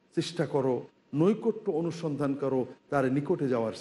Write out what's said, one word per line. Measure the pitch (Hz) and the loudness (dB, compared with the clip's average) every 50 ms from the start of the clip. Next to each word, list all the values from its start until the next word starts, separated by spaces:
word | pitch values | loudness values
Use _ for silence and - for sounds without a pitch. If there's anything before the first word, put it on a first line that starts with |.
| _ _ - | _ _ -4
চেষ্টা | - 160 - - - 156 | -4 -2 -2 -2 -2 -2
করো, | 139 - 143 127 131 127 117 - - - _ _ _ - | 0 0 0 2 2 0 0 -2 -8 -16 _ _ _ 0
নৈকট্য | 143 160 190 220 214 - 233 214 - - 202 | 2 4 4 4 2 2 -2 -2 -2 -2 -2
অনুসন্ধান | 165 151 170 165 - - - 160 143 135 147 139 139 | -2 0 0 -2 -4 -4 -4 -4 -2 0 0 0 0
করো, | 139 143 135 135 131 123 127 - - _ - | 0 -2 0 0 0 -2 -2 -6 -14 _ -2
তার | 151 143 131 131 131 | 0 2 2 2 2
নিকটে | 143 143 143 185 156 151 131 | 2 0 0 0 0 0 2
যাওয়ার | 127 117 113 110 107 - | 2 2 0 0 -2 -4